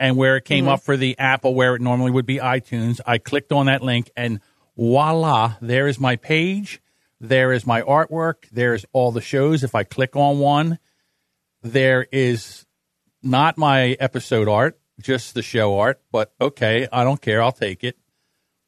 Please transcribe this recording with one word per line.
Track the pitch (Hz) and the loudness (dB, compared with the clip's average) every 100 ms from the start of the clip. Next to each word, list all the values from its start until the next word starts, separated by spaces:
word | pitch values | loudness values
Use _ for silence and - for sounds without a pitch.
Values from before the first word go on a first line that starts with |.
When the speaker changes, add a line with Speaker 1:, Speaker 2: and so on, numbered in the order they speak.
Speaker 1:
And | 131 131 | 0 2
where | 131 131 | 2 2
it | |
came | - 143 | 0 0
Speaker 2:
Mm-hmm. | 135 | 2
Speaker 1:
up | 135 | 0
for | - 135 | 0 0
the | 131 131 | -2 0
Apple, | 135 135 131 127 | 0 0 0 2
where | 127 | 2
it | 123 | 2
normally | 123 123 127 | 0 0 0
would | 127 120 | 0 0
be | 135 | -2
iTunes, | 127 131 - 117 117 117 | -2 -2 -4 -4 -4 -4
I | - 117 | -2 -4
clicked | - 143 - | -2 -6 0
on | 143 135 | 0 2
that | 135 | 0
link | 127 120 117 - | 0 -2 -4 -6
and | 120 107 - _ _ - | -6 -6 -10 _ _ -4
voila, | 117 131 151 165 160 120 117 110 | 2 2 2 0 2 2 0 -2
there | 117 127 143 | -2 0 0
is | 127 | 0
my | 131 120 | -2 -2
page. | - 156 175 196 202 - _ _ _ _ | -2 -2 0 -4 -8 -14 _ _ _ _
There | 113 131 127 | 0 2 2
is | 123 123 | 0 0
my | 117 | 0
artwork. | 123 147 160 160 165 - _ | 2 0 0 -2 -4 -6 _
There's | 113 120 113 - | -2 -2 -2 -2
all | 131 123 | -2 0
the | 117 | -2
shows. | - 139 143 156 | -4 0 0 0
If | 127 | -2
I | 110 | -4
click | 98 - 131 | -4 -4 -4
on | 139 143 143 | 0 0 2
one, | 143 143 165 165 _ _ _ _ _ _ _ _ | 2 2 0 -4 _ _ _ _ _ _ _ _
there | 117 127 131 127 127 | -4 0 2 2 0
is | 135 127 117 - - _ _ _ _ _ _ | 0 0 -2 -6 -20 _ _ _ _ _ _
not | 131 127 156 160 | -2 2 2 2
my | 151 135 127 123 | 2 4 2 0
episode | 131 127 - 117 107 | -4 -4 -2 0 2
art, | 104 143 - _ - | 2 0 -4 _ -10
just | 110 127 - | -4 -4 -4
the | 123 | -10
show | 107 117 104 101 | -4 0 0 2
art. | 110 135 _ | 0 -2 _
But | 113 107 - | -4 -4 -2
okay, | 135 - 110 113 127 | -4 -2 0 0 -2
I | 123 | 0
don't | 123 143 | 0 0
care. | - 107 | 0 0
I'll | 117 | 0
take | 127 104 95 | -2 -6 -6
it. | 120 - _ _ _ _ _ _ | -10 -10 _ _ _ _ _ _